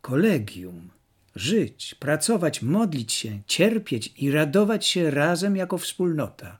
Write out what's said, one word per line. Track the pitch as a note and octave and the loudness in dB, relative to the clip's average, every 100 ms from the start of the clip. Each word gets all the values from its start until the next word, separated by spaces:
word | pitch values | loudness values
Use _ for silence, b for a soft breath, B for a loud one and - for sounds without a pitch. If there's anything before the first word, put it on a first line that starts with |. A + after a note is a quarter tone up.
Kolegium. | - C3 G#3+ E3 G2+ - F2+ F2 F2 _ _ _ _ - | -2 2 4 2 -2 -10 -14 -14 -18 _ _ _ _ -8
Żyć, | G#2+ A3 C3 - - | 0 0 0 -4 -16
pracować, | - B2+ D#3 - A3+ E3+ - | -8 -2 0 2 2 2 0
modlić | A#2 F#3 A3+ D3 A2 | 0 2 2 -2 -4
się, | - A2+ G#2 G2+ | -6 -6 -8 -6
cierpieć | - F#3+ A3+ G#3+ A#2 - - | 2 2 2 -2 -6 -6 -4
i | C#3 | 0
radować | D3 D3+ F#3+ G#3 G#3+ - | 2 4 4 4 2 0
się | F#3 E3 | 2 2
razem | C#3 D3+ F3 G3 G3 | 2 2 2 0 0
jako | F3+ F3+ | -2 -4
wspólnota. | - - F3+ D#3 B2 - - - | -6 -2 0 0 -4 -8 -20 -20